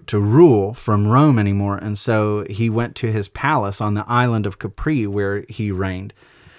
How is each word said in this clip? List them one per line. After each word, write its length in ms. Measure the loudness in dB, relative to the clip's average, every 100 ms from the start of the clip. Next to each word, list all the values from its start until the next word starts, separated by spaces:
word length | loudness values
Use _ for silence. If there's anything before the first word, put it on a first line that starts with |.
| -2
to 120 | 0
rule 540 | 4 6 8 6 0
from 340 | -4 -2 0 4
Rome 300 | 4 4 4
anymore, 380 | 2 0 -2 -4
and 200 | -6 -6
so 460 | -2 0 0 -2 -6
he 200 | -2 -2
went 260 | 0 -4 -4
to 160 | -4
his 160 | -2 -4
palace 520 | -4 -2 0 -2 -4
on 140 | -4
the 120 | -4 -2
island 380 | 0 0 0 -2
of 100 | -6
Capri 460 | -10 -6 -2 -2 -2
where 380 | -2 -2 -4 -6
he 220 | -6 -4
reigned. 420 | -2 -4 -6 -10 -16 _ _ -20